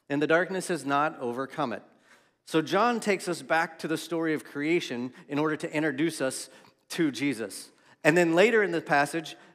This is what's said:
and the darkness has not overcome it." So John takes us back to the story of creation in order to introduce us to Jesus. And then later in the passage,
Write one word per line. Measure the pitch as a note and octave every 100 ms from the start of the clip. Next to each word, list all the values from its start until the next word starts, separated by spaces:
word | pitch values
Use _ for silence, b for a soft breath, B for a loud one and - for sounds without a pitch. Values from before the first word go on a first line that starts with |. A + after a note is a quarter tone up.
| _
and | C#3+
the | D3+
darkness | D#3+ F3 F#3 -
has | E3+ C3+
not | C#3+ D#3 -
overcome | B2+ A#2+ C3+ - C3+
it." | G2+ - _ b b b b -
So | D#3+
John | C#3+ F3+ A#3 A#3
takes | G#3 F#3+ -
us | E3+
back | C3 D#3+ E3+ -
to | D#3+
the | D#3
story | - E3+ E3
of | D3 -
creation | C#3+ D3 E3+ - B2 B2+ B -
in | C#3+
order | D#3 D3+
to | E3
introduce | D#3+ D#3 C3 E3 D#3+
us | C3 - - B B _ _
to | - D#3
Jesus. | B2 C#3+ A2+ G#2 - - b b b D#3
And | E3
then | E3+
later | E3 G#3+ A3+
in | G3
the | E3
passage, | - C#3+ C#3+ E3 D#3+ - B